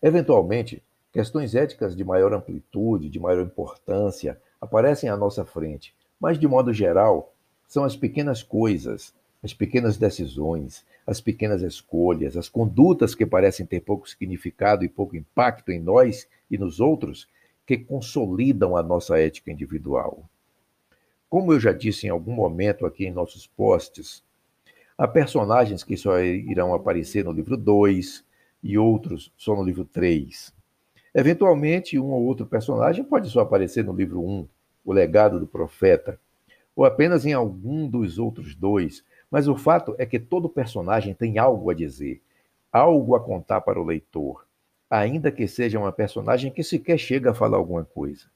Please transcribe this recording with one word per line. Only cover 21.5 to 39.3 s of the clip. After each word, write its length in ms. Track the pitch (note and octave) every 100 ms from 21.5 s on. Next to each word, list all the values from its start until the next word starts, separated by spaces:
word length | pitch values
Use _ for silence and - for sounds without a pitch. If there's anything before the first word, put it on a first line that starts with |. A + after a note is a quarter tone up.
eu 60 | D3+
já 140 | A2
disse 340 | F2+ - G2+ G2+
em 40 |
algum 220 | F2 F2
momento 540 | A#2+ F#2+ E2 G#2 G2 E2
aqui 180 | -
em 80 | F#2+
nossos 340 | F2 E2+ - -
posts, 760 | _ G#2+ F2+ - - - - _ _ _ _ _ _ _ _
há 120 | A#2+
personagens 760 | C#3 C#3 C#3 G2+ A#2 A#2+ F#2+
que 140 | - F#2
só 240 | G2+ F#2
irão 520 | F2+ F#2 A#2 F#2+ F2+
aparecer 520 | F2 - E2+ D#2+ G#2
no 80 | E2+
livro 240 | D#2+ D#2+ A#2
dois 680 | G#2 G#2 G2+ F#2+ F2+ - _ _ _ _
e 160 | - G2+
outros 540 | A2 A2 G2 E2+ - _
só 200 | - G#2
no 80 |
livro 200 | F#2+ F2
três. 680 | F2 - F2+ D#2+ C2 - - _ _ _ _ _ _
Eventualmente, 840 | - C3+ E3+ G3 D#3 D3+ F3 F3+ C#3+
um 120 | C3+
ou 120 | C3
outro 240 | A#2+ B2+ A2+
personagem 580 | A2+ A#2 B2 B2+ F3
pode 240 | C#4 C#4+ F#3+
só 120 | A#2+
aparecer 440 | G#2+ G#2 F#2 -
no 80 | G2+
livro 300 | F#2 F#2 F2
um, 240 | E2+ G2 D#2 _ _ _
O 120 | -
Legado 440 | G2 E2+ F#2 G#2+ F2+
do 80 | D#2
Profeta, 720 | - D#2+ - F#2+ - - - _ _ _ _ _
ou 120 | - C3
apenas 400 | B2+ D#3 F3 C3+
em 80 |
algum 520 | C#3+ A2+ F#2 G#2 D3+ D3+
dos 320 | A#2+ G#2 E2+
outros 360 | A2+ A2+ D2+
dois, 500 | D2 G2 G2+ E2 - _ _ _